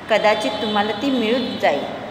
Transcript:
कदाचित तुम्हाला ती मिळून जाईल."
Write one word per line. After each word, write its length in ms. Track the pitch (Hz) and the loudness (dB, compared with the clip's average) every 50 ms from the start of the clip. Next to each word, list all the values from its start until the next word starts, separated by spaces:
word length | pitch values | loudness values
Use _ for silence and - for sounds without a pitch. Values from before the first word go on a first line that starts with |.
| - - | -2 0
कदाचित 400 | 220 202 208 208 214 - - 262 | 2 4 4 4 4 2 0 -2
तुम्हाला 420 | - - 240 214 208 208 202 220 214 | -4 -2 -2 0 0 0 0 0 -2
ती 180 | - 277 277 | -2 -2 0
मिळून 480 | 262 247 220 214 240 262 214 - - - | 0 2 2 2 0 0 0 -2 -2 0
जाईल." 480 | 196 180 147 135 - - - - - - | 0 2 2 0 -2 -4 -8 -8 -10 -12